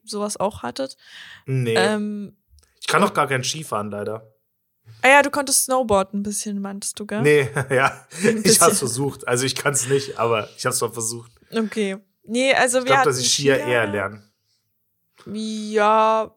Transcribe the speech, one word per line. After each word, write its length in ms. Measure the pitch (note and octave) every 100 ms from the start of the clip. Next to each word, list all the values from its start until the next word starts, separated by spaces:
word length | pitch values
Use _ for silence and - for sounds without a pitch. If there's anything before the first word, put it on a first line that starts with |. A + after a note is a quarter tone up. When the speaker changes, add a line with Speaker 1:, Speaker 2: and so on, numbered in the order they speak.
Speaker 1:
sowas 320 | - G#3 G#3 -
auch 260 | G3 -
hattet. 340 | A#3+ B3 C4+ - - - - - -
Speaker 2:
Nee. 280 | C3 B2+ A3+
Speaker 1:
Ähm, 600 | G3 G#3+ G#3 G#3 G3+ - _ _ _ _
Speaker 2:
Ich 60 | -
kann 160 | D#3+
auch 120 | -
gar 120 | - C#3
kein 160 | C3+
Skifahren, 480 | - D#3 D#3 G#2+ G#2
leider. 420 | G#2 G#2 A2 - _ _ _ _ _ - -
Speaker 1:
Ah 60 | B3+
ja, 140 | C#4+
du 80 | C#4
konntest 340 | D4 C#4 C4+
Snowboarden 560 | - B3+ A#3 G3 G3 G3+
ein 20 |
bisschen, 380 | G#3 G3+ G#3+ G3+
meintest 400 | G3 G3 - -
du, 60 | G#3
gell? 160 | F#3
Speaker 2:
Nee, 260 | D3 D3+ B2+ D3+
<laughs> 100 | -
ja. 320 | C3 C3+ - - D#3+
Speaker 1:
Ein 140 | G#3 A3
Speaker 2:
Ich 40 |
Speaker 1:
bisschen. 240 | G3+ - E3+
Speaker 2:
hab's 120 | -
versucht. 460 | B2+ A#2 C#3 - -
Also 200 | B2 C3
ich 80 |
kann's 340 | C3 D3 C3+ A#2+
nicht, 300 | C#3 - -
aber 300 | A2+ A2 G2+ -
ich 80 | C3
hab's 140 | A#2+
mal 100 | A#2
versucht. 400 | A#2 A2+ A#2 A#2 _ _
Speaker 1:
Okay. 460 | A3+ G#3+ A3 G3 G3 _ _
Nee, 300 | - A#3 C4+
also 240 | B3+ B3+ B3+
Speaker 2:
Ich 60 |
Speaker 1:
wir 40 | B3
Speaker 2:
glaub, 100 | C4+
Speaker 1:
hatten 100 | B3+
Speaker 2:
dass 100 | B2+
ich 140 | A#2+
Skier 240 | - C#3 C3
eher 280 | G2 A#2+
Speaker 1:
Skilager. 80 | A2
Speaker 2:
lerne. 300 | G2+ G2 G#2 _ _ _ _ _ _ _ _ _ _ -
Speaker 1:
Ja, 1080 | G#3+ A3 G#3+ G#3+ G#3+ G#3 A3 A3 A3 G#3+